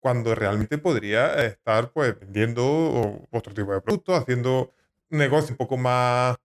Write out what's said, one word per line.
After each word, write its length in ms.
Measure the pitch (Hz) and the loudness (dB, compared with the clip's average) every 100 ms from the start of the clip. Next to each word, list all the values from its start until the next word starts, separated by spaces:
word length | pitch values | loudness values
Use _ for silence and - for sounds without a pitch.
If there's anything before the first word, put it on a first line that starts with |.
cuando 340 | 135 123 113 | 0 0 0
realmente 440 | 110 104 104 107 151 | 0 0 0 -2 -2
podría 640 | 180 127 101 110 147 147 | 0 0 0 0 2 0
estar, 480 | 117 101 - 110 123 | -2 -4 0 0 0
pues, 260 | - 135 98 | 0 -2 -2
vendiendo 460 | 98 101 113 117 | -6 -2 0 2
o-, 640 | 127 156 160 120 107 104 - | 2 2 2 0 -2 -4 -6
otro 240 | 117 107 | -6 -6
tipo 180 | 101 101 | -8 -4
de 80 | 98 | -2
producto, 340 | 110 113 - | -2 -4 0
haciendo 580 | 180 127 123 123 131 123 _ _ _ _ | -2 0 -2 0 0 -2 _ _ _ _
un 80 | 156 | -2
negocio 340 | 143 147 151 | 2 2 0
un 40 | 123 | -6
poco 180 | 127 127 | -4 -2
más 600 | 127 127 123 123 127 120 | 0 2 2 2 0 -2